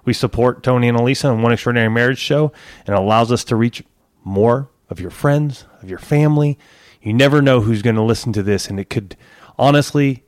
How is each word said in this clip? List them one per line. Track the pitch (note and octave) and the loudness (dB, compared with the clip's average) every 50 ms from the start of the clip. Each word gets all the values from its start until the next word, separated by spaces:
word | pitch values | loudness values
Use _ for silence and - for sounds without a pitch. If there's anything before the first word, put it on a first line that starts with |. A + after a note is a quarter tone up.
| _ | _
we | C3 | -4
support | A#2 - - G#2 - A2+ A#2+ B2 B2 - - | -2 -2 -2 -4 0 0 0 0 0 -2 -2
Tony | C3 B2+ B2 A#2+ A#2+ | 0 0 2 2 2
and | A#2+ A#2 | 2 0
Elisa | A#2+ B2 C3+ - - C#3 | 0 0 -2 0 -2 -2
and | A#2+ A2 | 0 0
One | A2+ A#2 | 2 0
Extraordinary | A#2+ - - B2+ A#2+ A#2+ A2+ A2 | 0 0 -2 -2 0 0 0 0
Marriage | A2+ A#2 A#2+ B2+ C3 - | 0 0 0 0 0 -2
Show," | - - C#3+ D3 D3+ D3 - - - - - - _ | -4 -2 0 0 0 -2 -4 -10 -20 -20 -20 -16 _
and | - G2+ | -2 -2
it | G2 | 0
allows | F#2+ G#2 A2 A2+ A#2 A2+ | 0 2 2 2 2 2
us | B2 A2+ - | 0 -2 0
to | - A#2+ | -2 0
reach | A2 A#2 A#2+ - - - _ _ _ _ _ _ _ _ | 0 0 -2 -2 -6 -16 _ _ _ _ _ _ _ _
more | F#2 G2 G2 G#2+ A#2 A#2+ C3+ C#3 - _ _ _ _ | -4 0 2 2 2 2 0 -2 -8 _ _ _ _
of | G#2+ - | -14 -12
your | F2+ F2 | -12 -12
friends, | - - - C#3+ C#3+ D3 D3+ D3 B2+ - - _ _ _ | -8 -4 -2 0 0 0 0 -2 -6 -10 -16 _ _ _
of | - F#2+ | -16 -14
your | F#2 - | -14 -14
family. | - - D3 D3 D3+ D3+ D3+ D3 D3 D3 C#3 - _ _ _ _ - - _ _ | -6 -2 0 2 2 2 2 2 0 0 -2 -6 _ _ _ _ -20 -20 _ _
You | _ G#2+ | _ -4
never | G#2+ B2 C3+ C#3+ C#3+ D3 | 0 2 2 4 4 4
know | C#3 C3+ C3 B2 | 4 4 4 2
who's | G#2 A2+ A2+ G#2 | 2 0 -2 0
gonna | G2+ A#2+ A2 A2 A2 | 0 0 0 2 0
listen | A2+ A2+ - - A#2+ | 0 0 -2 -2 -4
to | G2+ G#2 | -4 -2
this, | F#2+ G#2 G2+ F#2+ - - | -2 0 -2 -2 -2 -6
and | G2+ F#2+ | -8 -10
it | G2 - | -8 -6
could | - A#2 G2+ F#2 - - _ _ - _ - - _ | -6 -8 -8 -8 -16 -20 _ _ -20 _ -20 -16 _
honestly | - A#2+ C#3 C#3+ D3 C#3 - - D3 C#3+ C#3 C3 A#2+ _ | 0 2 4 4 2 2 0 0 0 0 0 -2 -4 _